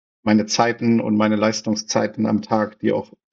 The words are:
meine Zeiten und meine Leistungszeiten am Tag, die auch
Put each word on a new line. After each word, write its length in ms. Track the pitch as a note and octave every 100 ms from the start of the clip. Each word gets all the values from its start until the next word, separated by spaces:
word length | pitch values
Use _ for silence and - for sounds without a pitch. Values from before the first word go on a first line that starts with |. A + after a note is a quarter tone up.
| _ _
meine 220 | G#2+ G#2+ G#2+
Zeiten 540 | - A#2 A2+ A#2 A2+
und 160 | A2 G#2+
meine 200 | G#2+ G#2
Leistungszeiten 920 | G#2+ A2 A2 G#2+ - A2 G#2+ - A2
am 160 | G#2+
Tag, 380 | - A2 G#2+ -
die 100 | A2
auch 220 | G#2 - - _